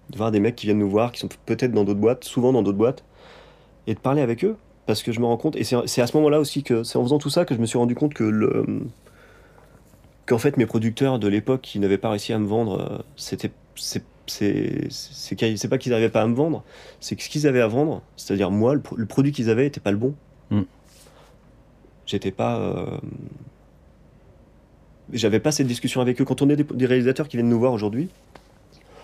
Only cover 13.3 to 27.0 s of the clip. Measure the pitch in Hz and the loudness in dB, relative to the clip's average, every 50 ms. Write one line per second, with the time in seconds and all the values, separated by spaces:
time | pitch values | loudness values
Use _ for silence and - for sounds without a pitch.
13.3 | - - - 147 - - _ _ _ - - - - - - - _ _ _ - | -8 -6 -6 -8 -8 -10 _ _ _ -12 -10 -8 -8 -8 -10 -10 _ _ _ -14
14.3 | - - 104 101 101 101 104 - - - - - - - - - - - - - | -6 -2 -2 0 0 0 -2 -2 -4 -4 -6 -6 -8 -12 -14 -16 -16 -16 -10 -10
15.3 | - 95 117 113 110 101 - 98 135 127 - 127 120 113 113 113 - 113 104 117 | -4 -2 -2 -2 0 -2 -2 -2 -2 -2 0 0 2 2 2 2 2 2 2 2
16.3 | 117 123 151 170 147 101 - - - - - - - - - - 110 - - - | 2 2 0 0 0 -4 -8 -14 -20 -20 -20 -20 -20 -16 -10 -10 -10 -10 -10 -6
17.3 | - 151 147 147 127 123 117 107 110 135 151 160 120 87 - - - - - - | -4 0 2 4 4 4 4 4 2 0 0 0 -2 -6 -10 -16 -20 -18 -6 -4
18.3 | 101 98 98 87 98 104 110 123 147 143 - - - - 110 98 - - 139 143 | 0 0 2 2 2 2 4 4 2 0 -2 -4 -6 -6 -6 -2 0 2 2 2
19.3 | 143 - 113 113 110 117 139 147 143 - - 101 101 104 117 135 147 - - - | 0 0 0 2 2 2 2 0 -2 -4 -2 -2 0 0 0 -2 -4 -6 -14 -20
20.3 | - - - - 107 104 95 - - _ _ - - - - - - - - - | -20 -20 -8 -2 0 0 0 -2 -8 _ _ -20 -20 -20 -20 -20 -20 -20 -20 -20
21.3 | - - _ - - - - _ _ _ - - _ _ - - - 101 - 95 | -20 -20 _ -20 -20 -20 -20 _ _ _ -20 -20 _ _ -10 -6 -6 -4 -4 -4
22.3 | 95 - 120 120 120 107 101 92 95 - 90 - - - - - - - - - | -4 -2 -2 -2 -2 -2 -2 -4 -4 -4 -6 -6 -8 -8 -10 -10 -12 -12 -14 -14
23.3 | - - - - - _ _ - _ - - - - _ - - _ - - - | -16 -16 -18 -20 -20 _ _ -20 _ -20 -20 -20 -20 _ -20 -20 _ -20 -20 -20
24.3 | - - - _ _ - _ _ _ _ - _ - - - - - 117 113 107 | -20 -20 -20 _ _ -20 _ _ _ _ -20 _ -20 -20 -16 -8 -4 0 2 2
25.3 | 104 107 - - - - 139 123 120 - - 123 - 131 123 123 123 - 135 - | 2 4 2 2 2 2 0 0 0 -2 -4 -2 0 0 0 0 2 0 0 0
26.3 | 131 - 143 139 147 147 147 147 - 120 127 120 127 127 | 2 2 4 4 4 4 0 -2 0 -2 2 2 2 4